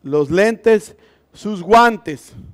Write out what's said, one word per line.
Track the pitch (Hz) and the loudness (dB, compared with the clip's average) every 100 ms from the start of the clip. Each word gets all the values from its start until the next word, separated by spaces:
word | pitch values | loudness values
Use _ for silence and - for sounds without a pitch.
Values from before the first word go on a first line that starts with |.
los | 139 147 139 | -4 -4 -2
lentes, | 170 214 220 226 214 - _ _ _ _ | 0 0 0 0 0 -2 _ _ _ _
sus | - 202 202 | -16 -12 -12
guantes | 170 226 233 214 - 143 - - - | 2 4 4 0 -12 -14 -16 -20 -20